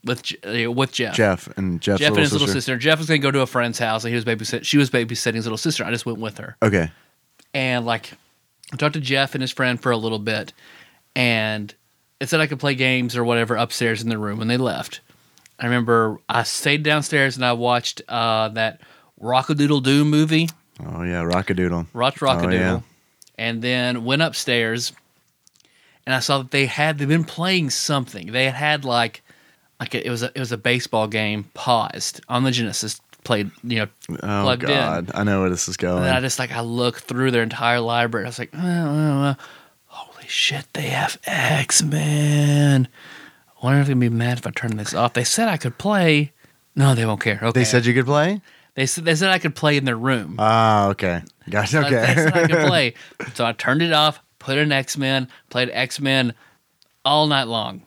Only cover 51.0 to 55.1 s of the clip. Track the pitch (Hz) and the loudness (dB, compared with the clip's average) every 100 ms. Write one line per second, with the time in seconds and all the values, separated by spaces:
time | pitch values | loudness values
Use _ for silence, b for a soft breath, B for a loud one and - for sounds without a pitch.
51 | 95 85 - _ - 101 104 151 143 123 | -2 -2 -6 _ -4 -2 0 0 2 2
52 | 120 123 156 160 160 165 175 175 127 B | 4 4 4 4 2 4 4 2 0 B
53 | B B - - 117 113 - 143 170 151 | B B -14 -4 -4 -2 0 0 2 4
54 | 151 - _ _ - 139 151 139 131 147 | 2 0 _ _ -4 0 2 0 -2 -4
55 | 135 | 0